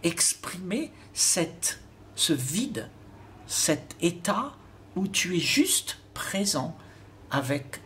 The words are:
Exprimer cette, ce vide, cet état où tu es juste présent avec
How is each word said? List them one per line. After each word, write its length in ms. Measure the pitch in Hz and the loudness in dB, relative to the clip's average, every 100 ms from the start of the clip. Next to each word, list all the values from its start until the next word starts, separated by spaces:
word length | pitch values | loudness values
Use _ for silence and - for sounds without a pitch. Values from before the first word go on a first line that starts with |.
Exprimer 880 | 170 165 - - - 180 185 214 320 - - | 0 2 0 0 -6 -8 -4 -2 -4 -8 -14
cette, 640 | - - - 165 - - - - - - - | 0 2 4 2 0 -4 -4 -12 -20 -18 -2
ce 180 | - | 2
vide, 560 | 147 131 165 262 - - - - - - - - | 2 2 0 -2 -4 -8 -14 -20 -20 -20 -20 -6
cet 500 | - - 151 - - | 0 2 2 0 0
état 520 | 170 175 - 208 277 - - - - - | 0 0 0 0 -2 -8 -20 -20 -8 -4
où 120 | 196 | 0
tu 280 | - 175 180 | 0 2 2
es 40 | |
juste 600 | 151 - 370 - - - - - | 4 4 6 4 0 -10 -12 -10
présent 600 | - 196 202 147 135 - - - - - - | -4 0 2 0 -2 -6 -16 -20 -20 -20 -2
avec 520 | 139 131 143 - - | -2 2 -2 -2 -14